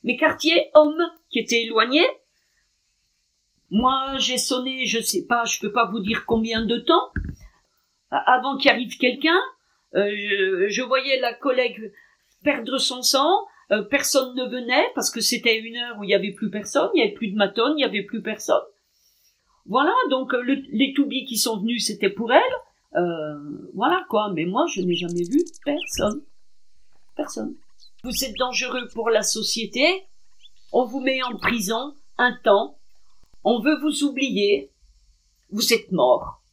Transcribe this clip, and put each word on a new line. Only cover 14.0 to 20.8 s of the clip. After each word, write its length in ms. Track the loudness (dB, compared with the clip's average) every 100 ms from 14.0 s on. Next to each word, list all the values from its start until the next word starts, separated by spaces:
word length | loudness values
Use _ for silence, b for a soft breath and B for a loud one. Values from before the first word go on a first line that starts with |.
| 2 0 0 -4
ne 80 |
venait, 420 | -6 -6 0 0 2
parce 160 | -2 -4
que 100 | -2
c'était 380 | -2 0 0 0
une 180 | -4 -10
heure 200 | -10 -8
où 60 |
il 60 | 0
y 40 |
avait 180 | 0 0
plus 180 | -4 -6
personne, 400 | -6 -2 0 2
il 60 | 2
y 20 |
avait 120 | 2
plus 140 | -2 -6
de 80 | 0
matons, 380 | 0 2 0 2
il 40 |
y 40 |
avait 180 | 0 -2
plus 200 | -6 -8
personne. 400 | -8 -8 0 0 0 _ _ _ _ _ _ _ _ _
Voilà, 300 | -2 0 2 2 0
donc, 240 | -2 0
euh, 80 | -2
le, 140 | 0 -2 -2
les 220 | 0